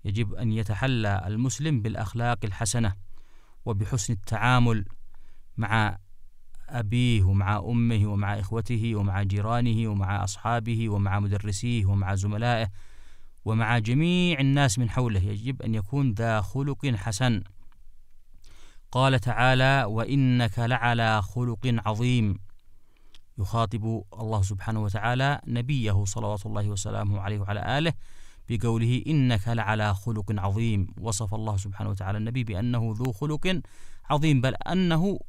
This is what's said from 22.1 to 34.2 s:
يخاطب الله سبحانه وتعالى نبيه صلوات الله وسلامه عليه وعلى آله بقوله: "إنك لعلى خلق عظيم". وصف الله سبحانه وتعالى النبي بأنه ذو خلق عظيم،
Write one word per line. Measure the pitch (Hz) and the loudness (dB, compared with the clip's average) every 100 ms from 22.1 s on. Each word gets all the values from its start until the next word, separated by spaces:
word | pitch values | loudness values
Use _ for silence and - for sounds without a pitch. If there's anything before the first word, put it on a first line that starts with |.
| 123 107 98 - - - - - - - - - - | 4 2 0 -6 -16 -20 -20 -20 -20 -20 -18 -16 -6
يخاطب | 98 117 113 113 110 113 - - | -2 0 0 -2 -2 -4 -6 -10
الله | 110 110 | -4 0
سبحانه | 95 101 110 110 | 0 -2 -4 -2
وتعالى | 107 101 110 123 135 143 - | -2 -2 0 2 0 0 -2
نبيه | 117 123 143 107 101 101 | -4 0 0 2 2 2
صلوات | 110 107 104 104 | -2 -4 -4 -4
الله | 104 101 | -2 -2
وسلامه | 101 107 107 104 101 | -2 -4 -2 -2 -2
عليه | 98 104 | -2 -4
وعلى | 98 101 - 135 | -2 -4 0 0
آله | 165 151 - - - - - | 0 -2 -8 -14 -14 -16 -6
بقوله: | 120 117 113 117 123 - | -2 0 2 2 0 2
"إنك | 156 127 113 101 | 2 4 2 0
لعلى | 117 104 107 104 | -2 0 0 2
خلق | 98 - 107 104 | 0 -2 -4 -2
عظيم". | 104 95 101 117 104 92 - | -2 0 0 2 2 0 -4
وصف | 98 104 107 | -4 -2 -2
الله | 107 110 101 | -2 -2 -2
سبحانه | 101 98 101 | -4 -6 -4
وتعالى | 101 95 104 | -4 -4 -2
النبي | 110 123 | -2 -2
بأنه | 113 92 120 120 113 110 | -2 -2 0 0 0 -2
ذو | 127 | -4
خلق | 107 147 151 185 180 - - - - - | -2 -4 0 0 0 -4 -14 -12 -12 -2
عظيم، | 147 | 2